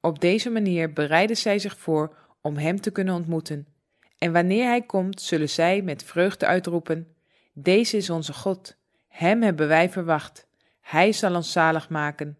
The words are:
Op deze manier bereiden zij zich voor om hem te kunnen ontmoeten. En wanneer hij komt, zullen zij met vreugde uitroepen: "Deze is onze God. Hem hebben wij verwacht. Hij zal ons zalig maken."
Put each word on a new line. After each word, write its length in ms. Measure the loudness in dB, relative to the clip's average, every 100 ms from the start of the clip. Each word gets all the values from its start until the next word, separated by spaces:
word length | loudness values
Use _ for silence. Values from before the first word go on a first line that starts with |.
Op 200 | -2 0
deze 300 | 2 2 0
manier 420 | -2 0 0 -2
bereiden 440 | -2 2 2 2 0
zij 220 | 0 0
zich 200 | -2 -10
voor 380 | -2 0 -2 -6 _ _
om 160 | -8 -4
hem 240 | -2 -2
te 100 | -4
kunnen 240 | -2 -2
ontmoeten. 520 | -2 -2 -4 -4 -10 -12 _ _ _ _ _
En 140 | 0
wanneer 320 | 2 4 2
hij 180 | 2 0
komt, 380 | 0 -2 -2 -6
zullen 280 | -4 -2 -2
zij 340 | 0 2 2
met 220 | -2 -8
vreugde 420 | -6 0 0 0 0
uitroepen: 680 | 0 0 -4 -2 -4 -4 _ _ _ _
"Deze 440 | -4 2 4 4 -2
is 140 | -2
onze 220 | -4 -6
God. 440 | -6 -4 -4 -8 _ _ _ _
Hem 340 | -2 2 4
hebben 260 | 2 2 2
wij 220 | 4 2
verwacht. 560 | 0 -2 -2 -2 -20 _ _ _ _
Hij 320 | -4 2 4
zal 220 | 4 0
ons 180 | 0 -2
zalig 360 | 2 2 2 -4
maken." 500 | -6 -6 -6 -12 -12